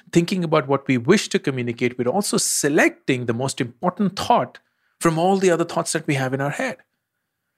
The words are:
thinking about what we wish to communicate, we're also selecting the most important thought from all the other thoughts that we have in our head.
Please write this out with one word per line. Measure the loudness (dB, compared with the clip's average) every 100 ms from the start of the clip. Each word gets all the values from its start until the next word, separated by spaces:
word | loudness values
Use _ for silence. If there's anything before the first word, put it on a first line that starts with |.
| 0
thinking | 0 2 -2
about | 0 0 2
what | -2 0
we | 0
wish | 4 2 2
to | -2
communicate, | -2 -4 -4 -2 -2 -2
we're | -2
also | -2 -2 -2
selecting | -2 0 2 2 2 0 -4 -2 -2
the | -2
most | -4 -4
important | -6 -4 -4 -2 -4 -2
thought | 0 2 0 -8 _ _ _ -2
from | 0 2
all | 2 4
the | 4
other | 2 0
thoughts | -4 -4
that | -4 -2
we | -2
have | -2
in | -2
our | -4
head. | -4 -6 -8 _ _ _ _ _ _ _